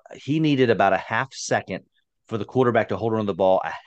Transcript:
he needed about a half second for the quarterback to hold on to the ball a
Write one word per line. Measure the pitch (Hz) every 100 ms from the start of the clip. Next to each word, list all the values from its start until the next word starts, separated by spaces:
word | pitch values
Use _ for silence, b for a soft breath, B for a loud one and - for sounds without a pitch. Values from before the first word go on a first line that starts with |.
| -
he | - 127 156
needed | 156 135 123
about | 98 98
a | 92
half | - 113 131
second | - - 110 - 92 _ _ _ _ -
for | 110
the | 101
quarterback | 127 120 110 -
to | 95
hold | 113
on | 110
to | 101
the |
ball | 87 95 92
a | 80 -